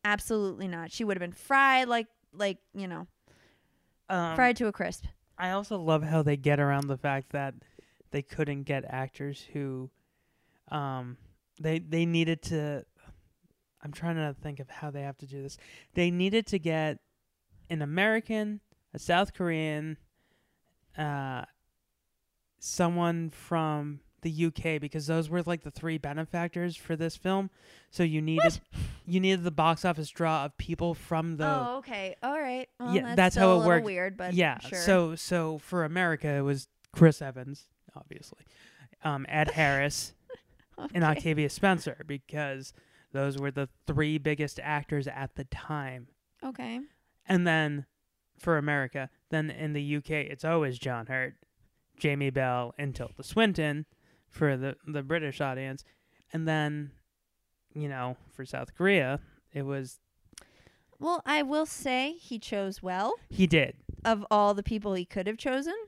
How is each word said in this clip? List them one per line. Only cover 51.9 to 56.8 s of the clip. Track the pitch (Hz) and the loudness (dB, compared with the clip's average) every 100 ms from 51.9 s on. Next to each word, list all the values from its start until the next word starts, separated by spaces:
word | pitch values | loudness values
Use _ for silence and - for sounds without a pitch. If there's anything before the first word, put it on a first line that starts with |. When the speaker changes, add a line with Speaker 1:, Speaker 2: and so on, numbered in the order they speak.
| _ | _
Speaker 2:
Jamie | 151 143 139 | 0 2 0
Bell, | 131 131 123 120 - | 0 0 0 -4 -6
and | 143 127 | -6 -6
Tilda | 120 - | -10 -12
Swinton | 131 220 220 165 151 147 147 _ _ _ _ | -2 4 4 4 -2 -4 -8 _ _ _ _
for | - 151 131 | 0 0 2
the, | 135 131 - | -4 -8 -8
the | 147 | -8
British | 135 165 151 131 | -2 -2 -2 -4
audience. | 139 131 135 135 - _ _ _ _ | -4 -4 -8 -10 -16 _ _ _ _
And | 160 160 | -4 0
then, | 156 151 147 | 2 0 -2